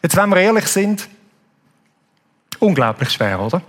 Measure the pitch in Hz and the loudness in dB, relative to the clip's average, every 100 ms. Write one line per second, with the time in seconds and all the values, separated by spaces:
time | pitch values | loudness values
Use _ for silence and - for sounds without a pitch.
0 | 170 185 202 190 190 226 - - 202 202 | 0 2 2 4 4 2 0 -2 -2 -2
1 | - _ _ _ _ _ _ _ _ _ | -6 _ _ _ _ _ _ _ _ _
2 | _ _ _ _ _ - 214 160 117 110 | _ _ _ _ _ -2 0 2 0 -2
3 | 131 - 107 95 104 175 | -4 -2 -2 -2 -4 -4